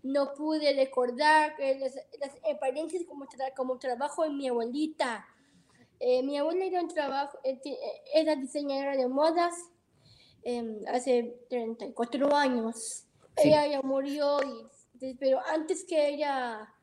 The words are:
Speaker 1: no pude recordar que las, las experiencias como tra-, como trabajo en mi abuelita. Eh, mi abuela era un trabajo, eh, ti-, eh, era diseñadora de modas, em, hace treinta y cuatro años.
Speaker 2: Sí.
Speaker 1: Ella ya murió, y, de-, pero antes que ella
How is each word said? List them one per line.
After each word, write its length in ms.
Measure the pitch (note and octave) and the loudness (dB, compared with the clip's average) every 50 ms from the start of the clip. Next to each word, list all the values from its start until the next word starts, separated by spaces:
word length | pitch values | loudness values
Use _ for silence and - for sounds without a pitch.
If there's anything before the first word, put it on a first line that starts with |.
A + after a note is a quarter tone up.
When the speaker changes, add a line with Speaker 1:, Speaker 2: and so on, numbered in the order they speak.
Speaker 1:
no 320 | - C4 C4+ C#4+ C#4 C#4 - | -4 0 0 0 0 0 -4
pude 400 | - D4+ D#4 D#4 D#4 D4+ C#4+ C#4+ | -4 -2 -2 0 2 2 2 4
recordar 800 | C4+ C4+ C4+ - B3+ B3 B3 A#3+ A#3+ D4+ D4+ D#4 D#4 D4+ D4+ D4+ | 4 2 2 2 0 0 0 0 2 4 6 6 6 4 2 -2
que 220 | D4+ C#4 C4+ C4+ C4+ | -4 -2 -2 0 0
las, 160 | C4+ C4 C4+ C4+ - _ - - | -2 -6 -6 -8 -14 _ -12 -10
las 160 | C#4+ C4+ - - - | -10 -10 -10 -4 -4
experiencias 600 | D#4+ C#4+ - C#4 C4+ C4 D4 D#4+ D#4 F4 F4+ E4+ | -2 -2 0 -2 -2 -2 -2 -6 -4 -6 -6 -8
como 200 | - C#4+ C#4 C#4 | -8 -10 -16 -16
tra-, 280 | - - B3 C4+ C4 C4+ | -16 -8 -8 -8 -6 -4
como 240 | - C4 B3+ B3+ B3 | -6 -4 -4 -4 -4
trabajo 460 | - C4 B3 A#3 C#4 D4 - - D#4+ | -4 -6 -4 -2 -4 -4 -2 -2 -2
en 120 | D#4 C#4+ | -2 -2
mi 120 | C#4 C#4 B3+ | -4 -4 -2
abuelita. 760 | A#3+ A#3+ A3+ A#3 B3 D4 D#4 D#4 D#4 - D4 B3+ A3+ G3+ - - _ _ _ _ _ _ _ _ _ _ - _ _ _ | -2 -2 -2 -2 -2 -2 -2 -2 -2 -2 -2 -2 -2 -6 -10 -18 _ _ _ _ _ _ _ _ _ _ -20 _ _ _
Eh, 220 | - B3 B3+ B3+ | 0 2 2 2
mi 140 | C4 C#4 C#4+ C#4+ | 2 0 -2 0
abuela 260 | C#4+ D#4+ E4+ F#4 F#4+ | 0 0 0 0 0
era 160 | F#4+ F4+ F4+ | 0 0 -2
un 80 | E4+ E4 | -2 -2
trabajo, 500 | E4+ D#4 C#4+ C4+ C4+ C#4 C#4+ C#4 - - - | -2 -2 -2 0 -2 -4 -4 -4 -8 -6 -4
eh, 160 | C4 C4 B3+ | -4 -4 -4
ti-, 120 | - C#4+ B3+ | -8 -10 -10
eh, 280 | - - A#3 - - - - C#4+ | -8 -8 -10 -10 -12 -10 2 2
era 200 | D#4+ D#4+ D#4 D4+ | 4 4 4 0
diseñadora 600 | C4+ C4+ C4 - D4 C#4+ C#4 C4+ C4+ C#4 C#4 C#4 | 0 -2 -6 -4 -4 -4 -2 -2 -2 -2 -2 0
de 100 | C4+ B3+ | 0 0
modas, 460 | B3 C4 C4+ D4+ E4 E4 F4 E4+ F4 E4+ - - - _ _ _ _ _ _ _ - - _ - _ _ _ | 0 2 2 2 4 4 4 2 0 -2 -6 -14 -18 _ _ _ _ _ _ _ -20 -20 _ -20 _ _ _
em, 360 | - A#3+ A#3+ A#3+ A#3 A3+ A3 G#3+ F#3+ - | -6 -6 -4 -4 -4 -6 -8 -8 -6 -2
hace 480 | - B3+ B3 C#4 B3 A#3+ A#3 A3 - - - _ | -2 -2 2 2 2 2 2 -2 -10 -16 -12 _
treinta 340 | B3+ B3 A3+ A3+ A3+ A3+ G#3 | -6 -4 -4 -4 -6 -8 -10
y 80 | - | -12
cuatro 420 | - - A#3 A#3+ - C4 C#4 C#4+ C#4+ | -4 -4 -4 -2 0 0 2 4 4
años. 720 | D4 C#4+ C4 B3 A#3+ A3 A3+ A#3 - - - - - - _ _ _ _ - _ | 4 4 4 2 0 -2 -4 -6 -6 -10 -10 -10 -12 -16 _ _ _ _ -8 _
Speaker 2:
Sí. 120 | - D4+ D4+ | 4 8 8
Speaker 1:
Ella 180 | D#4 D4+ D4 | 8 8 6
ya 160 | D4 D4 C4+ | 4 0 -2
murió, 560 | C4 C4 C4+ C4+ C#4 C#4+ C#4 D4 C#4+ C#4+ C#4+ C#4+ | 0 0 0 0 0 -2 -2 0 2 2 2 2
y, 560 | C4 C4 A#3+ A3+ A3+ - _ - _ _ _ A#3+ | 0 -2 -6 -12 -16 -20 _ -20 _ _ _ -12
de-, 180 | C4 C4 B3 - | -10 -10 -8 0
pero 220 | C#4 C4 C4 - - | 2 2 2 2 2
antes 380 | - D#4 D#4+ D#4 D#4+ F#4 F4+ - | 0 -2 -2 0 0 -2 -4 -2
que 240 | - E4+ D#4 D4 C#4+ | 0 2 2 2 2
ella 600 | C#4+ C#4+ D4+ C#4+ C#4 C4 B3 A#3+ A3+ G#3+ G#3+ - _ _ | 2 0 -2 -2 0 -2 -2 -4 -6 -8 -12 -16 _ _